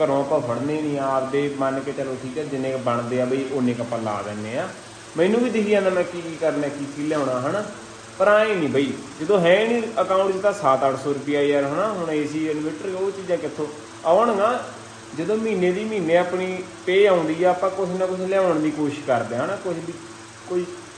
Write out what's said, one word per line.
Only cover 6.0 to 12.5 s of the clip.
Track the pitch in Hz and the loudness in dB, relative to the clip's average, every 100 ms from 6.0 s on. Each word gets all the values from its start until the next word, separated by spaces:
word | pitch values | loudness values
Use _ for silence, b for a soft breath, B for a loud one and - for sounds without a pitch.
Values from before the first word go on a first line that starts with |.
ਕੀ | 170 175 | 0 -6
ਕੀ | 165 156 | -10 -2
ਕਰਨਾ, | 156 143 143 | 0 0 -2
ਕੀ | 139 139 139 | -4 -8 -6
ਕੀ | |
ਲਿਆਉਣਾ, | 151 151 135 127 | -2 0 0 0
ਹਨਾ? | 139 196 214 - - - - - | -2 -2 -4 -10 -16 -18 -14 2
ਪਰ | 190 | 6
ਐਂ | 208 220 | 6 6
ਨਹੀਂ | 196 143 | 2 2
ਬਈ, | 131 135 - - - | 2 0 -2 -10 -6
ਜਦੋਂ | 156 202 | 2 4
ਹੈ | 170 190 226 | 6 6 6
ਨਹੀਂ | 240 220 - | 2 0 0
ਅਕਾਊਂਟ | 175 190 196 | 2 2 2
'ਚ | 185 | 2
ਤਾਂ | 202 | 0
ਸੱਤ | 190 143 135 139 | 2 4 4 4
ਅੱਠ | 131 | 0
ਸੌ | 147 | -2
ਰੁਪਇਆ | 139 143 143 | -4 0 2
ਯਾਰ, | 143 143 | 4 2
ਹਨਾ? | 139 156 214 | 2 0 -2
ਹੁਣ | 196 165 | -2 -2
ਏ | 151 143 | -2 -2
ਸੀ, | 156 156 | -2 -2